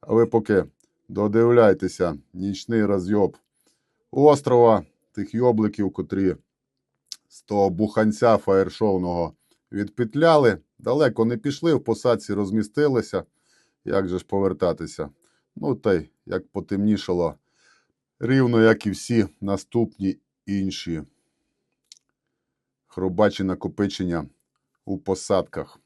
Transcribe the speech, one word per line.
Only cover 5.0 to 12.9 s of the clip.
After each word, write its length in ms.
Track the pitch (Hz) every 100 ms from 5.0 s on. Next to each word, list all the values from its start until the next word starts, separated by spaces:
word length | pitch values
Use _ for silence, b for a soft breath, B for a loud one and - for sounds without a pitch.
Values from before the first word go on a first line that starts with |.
| _
тих 220 | - 101
йобликів, 600 | 110 123 110 107 104 98
котрі 420 | - 80 95 95 87 _ _ _ _ _ _ _ - _
з 120 | -
того 280 | _ 104 98
буханця 680 | 87 107 110 110 107 120 107
фаєршовного 960 | - 95 92 - 107 95 90 87 82 - _ _ _
відпетляли, 880 | 98 104 - 120 139 165 156 127 92 _ _
далеко 460 | - 131 147 113 113
не 120 | 117
пішли, 360 | 143 143 170
в 100 | 139
посадці 500 | - 110 127 113 -
розмістилися. 920 | 101 101 107 107 - 147